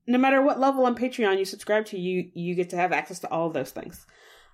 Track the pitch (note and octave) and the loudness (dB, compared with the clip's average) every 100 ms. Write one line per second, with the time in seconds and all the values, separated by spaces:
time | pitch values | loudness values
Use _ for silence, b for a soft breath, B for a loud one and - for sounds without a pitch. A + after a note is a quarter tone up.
0 | - B3 C4 C4+ C#4 B3 C4+ C4+ B3+ A#3 | -2 2 4 4 4 4 2 4 2 2
1 | B3 B3 G#3+ F#3+ F#3+ - - G#3+ G#3+ G3+ | -4 0 2 2 0 -6 0 0 0 -4
2 | F3+ F#3 F3 - F3 F3 F3 F3 F3+ D3+ | -2 -2 -4 -6 -4 -2 -2 0 0 0
3 | D#3 F#3 - D#3+ E3 D#3 C3 - - - | -4 -10 -6 -2 -2 -2 -6 -8 -14 -16
4 | - b b b b | -20 b b b b